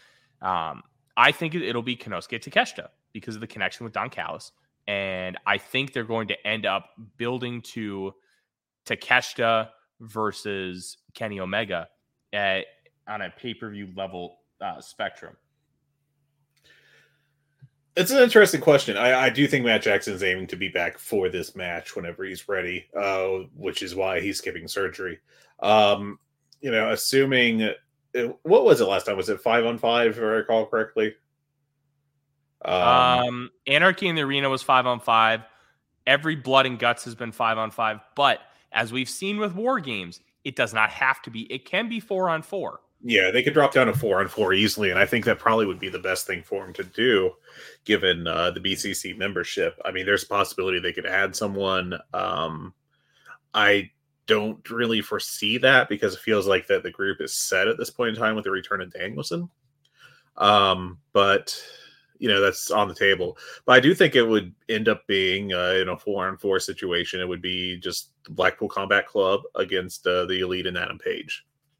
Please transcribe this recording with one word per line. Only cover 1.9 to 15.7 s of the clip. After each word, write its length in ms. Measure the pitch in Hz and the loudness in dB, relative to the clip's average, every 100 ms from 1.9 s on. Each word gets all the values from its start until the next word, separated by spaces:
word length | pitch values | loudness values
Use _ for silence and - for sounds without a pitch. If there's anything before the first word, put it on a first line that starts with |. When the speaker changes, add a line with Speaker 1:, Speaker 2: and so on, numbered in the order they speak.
| 120 | -8
Speaker 1:
Konosuke 440 | - 92 - 117 | -8 -10 -8 -12
Takeshita 460 | 143 202 - - - _ _ | -4 -2 -2 -6 -18 _ _
because 240 | 110 113 107 | -16 -14 -12
of 60 | |
the 60 | 113 | -14
connection 360 | - 95 - | -6 -6 -6
with 100 | 117 | -10
Don 160 | 101 113 | -8 -8
Callis. 440 | - 82 82 - _ _ _ - | -8 -10 -12 -16 _ _ _ -8
And 500 | 101 98 92 92 92 - | -6 -6 -6 -8 -8 -2
I 120 | 101 | -2
think 340 | - 131 139 | -2 -6 -4
they're 120 | 127 113 | -6 -4
going 240 | 113 107 | -4 -4
to 180 | 101 104 | -6 -4
end 180 | 110 104 | -4 -2
up 260 | 98 - - 110 _ | -4 -6 -16 -20 _
building 440 | 117 127 123 120 117 | -6 -6 -8 -10 -12
to 400 | - 107 98 95 - _ _ _ _ _ _ - | -10 -10 -8 -10 -12 _ _ _ _ _ _ -8
Takeshita 840 | 113 - 127 - - 117 113 110 _ _ _ | -8 0 0 0 -2 0 2 -2 _ _ _
versus 960 | 113 107 107 98 104 98 92 90 90 - _ | -12 -4 -4 -4 -8 -6 -6 -10 -14 -20 _
Kenny 260 | - 110 101 | -12 -10 -8
Omega 500 | 92 101 110 90 82 _ _ _ _ | -4 -4 -4 -6 -8 _ _ _ _
at, 340 | 104 101 95 - _ _ _ - | -2 0 0 -4 _ _ _ -14
on 140 | 107 | -10
a 80 | 92 | -10
pay-per-view 640 | - 127 110 113 104 101 92 | -10 -12 -12 -12 -12 -14 -10
level, 440 | 98 90 87 - _ _ | -10 -10 -12 -16 _ _
uh, 180 | 95 78 | -12 -12
spectrum. 560 | - - 101 - 85 - _ _ _ | -16 -10 -10 -10 -18 -20 _ _ _